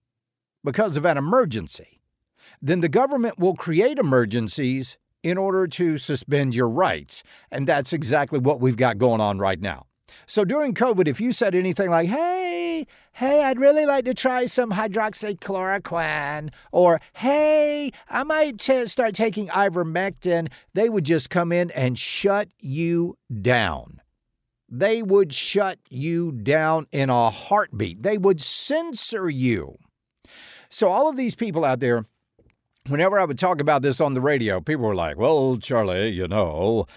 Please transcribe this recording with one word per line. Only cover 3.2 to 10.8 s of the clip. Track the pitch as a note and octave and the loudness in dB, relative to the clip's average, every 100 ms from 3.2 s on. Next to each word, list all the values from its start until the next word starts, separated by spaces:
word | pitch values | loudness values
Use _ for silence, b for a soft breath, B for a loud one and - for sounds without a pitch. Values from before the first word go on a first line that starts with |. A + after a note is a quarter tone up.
| A#3 - | -2 0
will | F3+ | 0
create | E3+ - D#3+ A#3+ C#4+ | 0 0 2 2 2
emergencies | E3+ B2+ A2+ A#2 A2+ - B2+ C3 B2+ - _ _ | 2 4 2 0 -4 -4 -4 -4 -6 -12 _ _
in | E3 F#3 | -4 -2
order | G3 F#3+ F#3 | 0 0 -2
to | - F3 D3+ | 0 0 0
suspend | - C#3+ - C#3+ C3+ | -2 -4 -2 0 0
your | A#2+ A#2+ | 0 0
rights. | A#2+ F3+ D#2+ D2 - b b b | 2 0 0 -8 -16 b b b
And | B2+ C#3 | -4 0
that's | D3 C3+ | 0 0
exactly | E3 A2 C#3+ C#3+ C#3+ | -4 0 0 0 0
what | B2+ B2+ | 0 2
we've | B2+ A2+ | 2 2
got | B2+ G2+ | 0 2
going | B2 A2+ | 2 4
on | G#2 G2 | 2 0
right | G2 F2+ | 0 -2
now. | G2 C2+ - _ _ B | -4 -8 -14 _ _ B
So | B G#3+ | B 0
during | F#3 C#4+ C#4+ | 0 2 0
covid, | F#3+ | 0